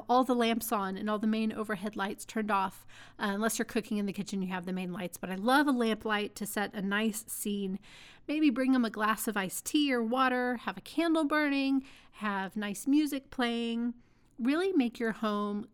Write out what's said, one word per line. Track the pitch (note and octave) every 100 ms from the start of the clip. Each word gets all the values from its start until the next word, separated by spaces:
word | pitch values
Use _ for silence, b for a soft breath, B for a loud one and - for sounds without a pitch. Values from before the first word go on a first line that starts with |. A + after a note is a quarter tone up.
| -
all | B3
the | B3+
lamps | B3 A3+ A3+ -
on | A3 F#3+ F#3+
and | G#3
all | G#3
the | A3
main | A3 A3
overhead | A3 G#3+ G3+ G#3 G#3
lights | G3 - -
turned | A3+ G#3+
off. | G3 F#3+ - - B B B
Uh, | G#3+
unless | G3 A3 -
you're | A3+
cooking | A#3 - G#3
in | G3+
the |
kitchen, | G3+ G3 G3
you | F#3
have | F#3 F3
the |
main | F#3 F3+
lights. | F3 F3+ -
But | F#3
I | F#3
love | A3 C4+ D4
a |
lamp | B3 A3+ A3
light | A3 G#3 G#3 -
to | G#3
set | G#3+ G3+
a | G#3+
nice | F#3+ G3+ A3 G#3 -
scene. | - G#3 G3+ G3 F#3+ B B B B -
Maybe | D4+ D#4
bring | A#3+ C4
them | C4 A3+
a |
glass | G#3 G#3+ A3 -
of | G#3
iced | F#3+ - -
tea | D#4 C#4+
or | B3
water, | A3+ B3+ C4 B3 B3 A#3+ -
have | F#3+
a |
candle | - - E4+ D#4+ D4
burning, | D4+ D4 C#4 C4+ C4+ B B B
have | - G#3 G3 F#3+ G#3+
nice | G#3 G3 C4+
music | D4 D4 C#4 -
playing. | - A#3+ A#3 A#3 A#3 A#3+ - b b b b
Really | A#3 D4+ F#4+
make | F4+ A#3+ -
your | A3+
home | - G#3+ G#3 G#3 G#3 -